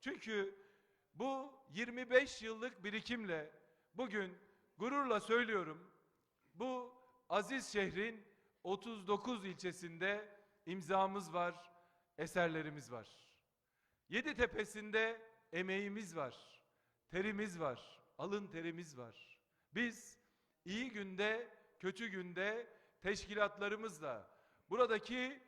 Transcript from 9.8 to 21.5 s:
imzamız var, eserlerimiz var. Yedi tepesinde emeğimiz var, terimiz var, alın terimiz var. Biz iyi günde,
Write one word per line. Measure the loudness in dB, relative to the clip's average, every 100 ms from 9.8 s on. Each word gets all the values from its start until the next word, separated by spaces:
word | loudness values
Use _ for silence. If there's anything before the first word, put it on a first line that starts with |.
| -8 -2 0 0 -4 -16 -20 _ -6
imzamız | -4 2 4 6 2 -2
var, | 0 0 0 -14 -20 -20 _ _ -6
eserlerimiz | 0 4 4 2 -2 -6 -8
var. | -10 -10 -20 -20 _ _ _ _ _ _ _ -2
Yedi | 0 0 2
tepesinde | 2 2 -4 -4 0 2 2 0 -12 -20 -6
emeğimiz | -4 0 0 0 -4 -4 -4
var, | -4 -6 -18 -20 _ _ _ _ -4
terimiz | 0 0 0 -2 0
var, | 0 -2 -10 -20 -18 -6
alın | -2 -2 -2
terimiz | -4 -4 -4 -8 -10
var. | -12 -14 -20 -20 _ _ _
Biz | 0 0 -2 -16 -20 _ _ _ _
iyi | -4 -2 -2
günde, | -4 -4 0 2 2 -4